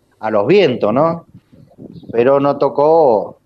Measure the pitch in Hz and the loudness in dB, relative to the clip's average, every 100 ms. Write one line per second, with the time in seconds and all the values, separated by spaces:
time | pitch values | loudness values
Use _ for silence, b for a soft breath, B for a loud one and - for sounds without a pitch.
0 | _ _ 110 107 104 202 160 120 104 139 | _ _ -4 -2 2 2 2 0 -2 0
1 | 165 170 - - _ _ _ _ - - | -2 -4 -12 -20 _ _ _ _ -20 -20
2 | - 117 120 139 143 143 139 139 147 165 | -8 -2 2 2 0 -2 -2 0 2 2
3 | 147 107 - - | 2 0 -4 -14